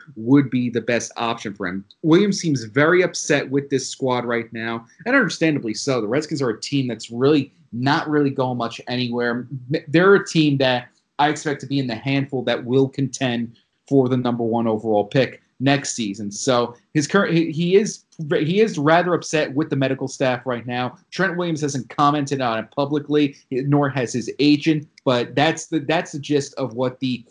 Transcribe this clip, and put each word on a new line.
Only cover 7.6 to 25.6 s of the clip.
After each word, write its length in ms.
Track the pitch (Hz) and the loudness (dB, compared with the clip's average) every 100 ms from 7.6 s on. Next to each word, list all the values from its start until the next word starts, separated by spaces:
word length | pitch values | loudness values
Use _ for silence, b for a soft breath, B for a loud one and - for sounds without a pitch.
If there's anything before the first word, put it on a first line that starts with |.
| _ | _
not 360 | 117 131 156 151 | -4 0 0 2
really 200 | 151 139 | 2 2
going 280 | 135 127 123 | 0 -2 -2
much 220 | 117 - - | -6 -8 -6
anywhere. 600 | 123 123 120 120 120 120 135 123 151 - | -4 -2 -2 -2 -2 -6 -12 -6 -6 2
They're 260 | 151 185 196 | 4 6 6
a 100 | - | 4
team 340 | 170 151 139 | 2 4 4
that 280 | 131 123 120 _ _ - | 2 0 -4 _ _ 0
I 80 | 147 | 0
expect 320 | 147 160 143 | 2 -4 -6
to 60 | 127 | -4
be 120 | 139 | -4
in 80 | 131 | -2
the 80 | 110 | -4
handful 460 | 131 139 139 131 | -2 -2 -2 -4
that 200 | 117 117 | -2 -2
will 240 | 120 131 135 | 0 2 2
contend 680 | 139 135 - 135 117 117 b b _ _ | 0 -4 -2 -2 -2 -4 b b _ _
for 180 | 139 127 | 2 4
the 80 | 127 | 2
number 300 | 123 120 113 | 0 -2 -2
one 200 | 117 117 | 0 0
overall 380 | 110 113 104 | -2 0 0
pick 380 | 101 143 120 - _ _ | 2 0 0 -4 _ _
next 280 | 135 139 139 | 0 0 -2
season. 400 | - 107 101 104 | -6 -6 -6 -8
So 440 | 101 - 123 117 B B 156 | -4 0 2 0 B B -4
his 100 | 139 | 0
current, 300 | 196 202 170 | 2 2 2
he, 160 | 165 | 0
he 240 | 147 175 190 | -2 4 4
is, 280 | 214 - _ - 151 | 4 -6 _ -14 -4
he 300 | 175 147 190 | -2 0 2
is 180 | 220 160 | 2 2
rather 340 | 143 165 180 | 4 4 4
upset 400 | 165 - 156 147 | -2 0 -2 -2
with 160 | 131 156 | -2 -2
the 60 | 139 | 0
medical 320 | 135 135 135 | 0 -2 -6
staff 360 | - 131 123 | -2 -2 0
right 220 | 131 120 117 | -4 -6 -4
now. 320 | 123 123 - _ | -4 -4 -8 _
Trent 260 | - 185 175 | -4 -2 -2
Williams 240 | 175 156 | -2 -2
hasn't 260 | 147 139 113 | -2 -4 -8
commented 540 | - 143 147 139 139 | 2 2 2 -2 -2
on 160 | 123 113 | -2 -2
it 140 | 107 | -4
publicly, 640 | - 143 151 143 151 143 139 _ | -4 -2 -2 0 2 2 -2 _
nor 360 | 131 139 147 143 | -4 2 2 2
has 240 | 135 117 | 0 -2
his 200 | 123 131 - | -2 -6 0
agent. 480 | 147 147 160 156 147 _ - | 4 4 2 0 -2 _ 0
But 300 | 123 120 127 | 0 0 0
that's 320 | 156 160 | 0 0